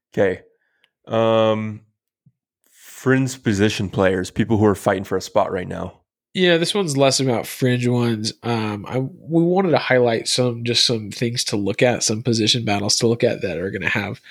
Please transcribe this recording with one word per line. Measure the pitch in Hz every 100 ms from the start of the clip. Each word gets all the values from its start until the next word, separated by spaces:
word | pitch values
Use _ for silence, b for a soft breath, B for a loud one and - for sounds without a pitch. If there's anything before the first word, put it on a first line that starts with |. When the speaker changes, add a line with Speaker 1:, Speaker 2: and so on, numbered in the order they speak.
| _
Speaker 1:
Okay. | - 98 92 - _ _ _ _ _ -
Um, | 113 113 113 110 110 107 107 _ _ _ _ _ _ _ _ _
fringe | _ - - 127 131 131 -
position | 120 98 107 - 95
players, | - 95 95 90
people | - 107 110
who | 107
are | 95
fighting | - 98 98
for | 92
a |
spot | - 104 90
right | 92 92
now. | 90 90 - _ _ _
Speaker 2:
Yeah, | 190 180 165
this | 165
one's | 208 180 135
less | 135 131
about | 135 110 -
fringe | - 127 123 123
ones. | 120 120 110 110 -
Um, | 120 117 107 104 95
I, | 127
we | 131 185 - 165
wanted | 170 180 190
to | 131
highlight | - 127 120 113 -
some, | - 123 117
just | 117 113 -
some | 117 104
things | - 120 123 -
to | 107
look | 98 101
at, | 123 117
some | - 107
position | 120 113 107 127 113
battles | 101 101 -
to | 117
look | 117
at | 117 110
that | 98 82
are | 95
gonna | - 82
have, | 113 101 117 -